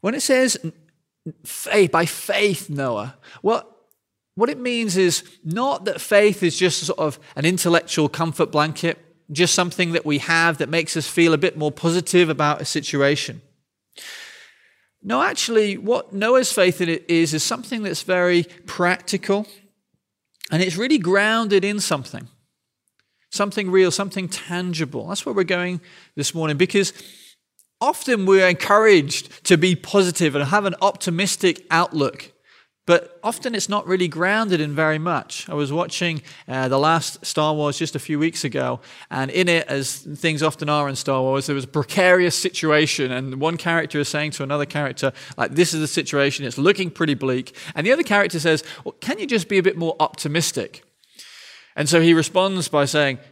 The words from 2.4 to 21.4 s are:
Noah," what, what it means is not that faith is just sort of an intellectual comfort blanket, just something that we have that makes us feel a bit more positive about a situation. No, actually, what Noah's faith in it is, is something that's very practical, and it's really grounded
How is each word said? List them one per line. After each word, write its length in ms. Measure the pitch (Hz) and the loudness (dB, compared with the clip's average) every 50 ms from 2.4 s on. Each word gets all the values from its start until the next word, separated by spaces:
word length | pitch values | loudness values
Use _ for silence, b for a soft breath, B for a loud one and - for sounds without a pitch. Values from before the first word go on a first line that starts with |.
| 208 208 190 - - - | 2 0 0 -2 -6 -8
Noah," 460 | 151 143 139 131 120 104 104 135 - _ B B B B B | -6 -4 -2 -2 -2 -4 -6 -8 -12 _ B B B B B
what, 260 | 196 226 233 - - _ _ _ _ _ _ _ _ _ _ _ _ _ | -2 0 0 -4 -8 _ _ _ _ _ _ _ _ _ _ _ _ _
what 120 | - 214 247 | -2 -2 -2
it 100 | 294 269 | -2 -4
means 380 | 247 247 247 233 233 214 170 | -4 -4 -2 -2 -2 -2 0
is 280 | 190 190 180 165 - - B B B _ | 2 2 2 2 0 -6 B B B _
not 420 | 160 160 214 247 269 269 - 190 | -8 -4 -2 -2 -2 -2 -2 -4
that 140 | 208 190 - | -6 -6 -6
faith 440 | - - 220 202 208 208 202 - - | -4 2 4 6 6 6 2 2 0
is 120 | 170 147 | -2 0
just 220 | - 185 185 147 - - | 2 0 0 0 0 -4
sort 160 | 139 170 - | -6 -4 -2
of 180 | 147 151 139 - B B B | -2 -2 -2 -6 B B B
an 100 | - 143 | -2 0
intellectual 640 | 160 185 180 - 180 170 170 165 - - - 151 143 | 0 0 2 2 2 2 2 2 0 -2 0 0 0
comfort 440 | - - 170 165 151 - 170 - - | 0 -2 -4 -4 0 0 -2 0 2
blanket, 520 | 151 147 156 151 - - 170 165 - _ _ _ _ _ _ 156 | 0 0 0 -2 -4 -4 -4 -4 -4 _ _ _ _ _ _ 0
just 200 | 139 175 165 - | 0 2 2 2
something 400 | - 180 175 - - 180 170 165 | 0 0 -2 0 -2 -2 0 0
that 140 | 170 - | -2 0
we 120 | 151 147 143 | 0 -2 -2
have 400 | - - 170 165 165 170 165 135 | 0 0 2 2 2 2 2 0
that 100 | 151 139 | -4 -2
makes 280 | 151 165 - 156 - | 0 -2 -2 -2 -4
us 120 | 170 151 - | -4 -4 -4
feel 260 | - - 170 165 160 | 2 4 4 4 4
a 40 | 147 | 4
bit 200 | 151 185 - 156 | 2 0 -2 -2
more 140 | 151 151 143 | -4 -4 -4
positive 560 | - - 165 165 180 170 - - 180 180 156 | -2 -2 0 0 0 -2 2 4 4 4 4
about 320 | 156 139 151 147 151 - | 2 0 0 0 0 -2
a 40 | 143 | -4
situation. 760 | - - 160 139 - - 143 139 139 147 143 - - 120 107 - _ _ _ _ _ _ _ _ _ _ B B B B B B B B B B B B B B B B B B B B _ _ | -4 -6 -6 -6 -4 -2 2 2 2 2 0 -2 -8 -10 -14 -18 _ _ _ _ _ _ _ _ _ _ B B B B B B B B B B B B B B B B B B B B _ _
No, 140 | 196 226 254 | -4 -2 0
actually, 560 | 302 - - - - - 233 220 214 208 196 | 0 -2 -2 -2 -4 2 4 4 4 4 0
what 380 | 185 170 202 240 - - - - | -4 -2 -2 -2 -2 -2 -6 -6
Noah's 360 | 196 202 226 247 262 254 - | -2 0 4 4 4 4 2
faith 300 | - - 190 180 175 - | 2 4 4 4 4 2
in 80 | 180 170 | -2 -2
it 160 | 165 156 - - | -2 -4 -2 2
is, 240 | 175 165 165 156 147 | 2 4 4 2 0
is 80 | 156 - | -2 -2
something 400 | - 233 - 240 - - 226 214 | -2 -4 -6 -8 -8 -8 -6 -4
that's 220 | 196 156 151 - | -4 -6 -6 -2
very 400 | - 185 180 180 180 180 175 170 B B B B | 0 0 2 4 4 4 2 2 B B B B
practical, 840 | - - - 180 175 180 - - - - 190 - - 196 202 214 - - - _ _ _ _ _ _ _ _ _ _ _ _ _ _ _ _ - - | -16 -4 0 2 2 2 0 -4 -6 -6 -6 0 0 0 0 0 -6 -12 -20 _ _ _ _ _ _ _ _ _ _ _ _ _ _ _ _ -10 -4
and 120 | - 156 185 | 0 0 0
it's 140 | 185 160 175 | 0 -2 -4
really 180 | 226 254 311 | 0 2 2
grounded 680 | 285 175 170 185 196 202 214 220 226 | 2 2 2 2 4 4 4 2 0